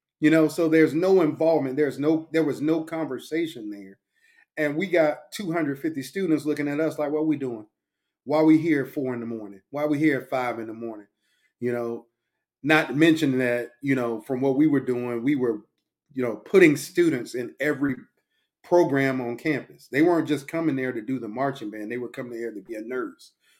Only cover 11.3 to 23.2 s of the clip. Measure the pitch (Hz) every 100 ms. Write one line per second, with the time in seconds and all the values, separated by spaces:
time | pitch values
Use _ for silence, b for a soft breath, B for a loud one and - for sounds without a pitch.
11.3 | _ _ _ 123 120 120 117 - _ _
12.3 | _ _ _ 139 156 156 139 165 156 143
13.3 | 127 123 120 120 _ 139 131 120 113 -
14.3 | 127 135 131 156 139 123 123 123 117 120
15.3 | 147 123 107 - _ _ _ _ 131 123
16.3 | 104 - 190 175 139 - - 175 135 113
17.3 | 123 117 - 143 135 139 127 - _ _
18.3 | _ _ _ - 175 160 143 135 131 120
19.3 | 120 160 139 - - - 135 170 170 135
20.3 | 143 - 165 165 131 131 120 107 131 113
21.3 | 110 139 135 107 107 107 123 120 127 123
22.3 | 117 117 107 95 110 113 127 117 -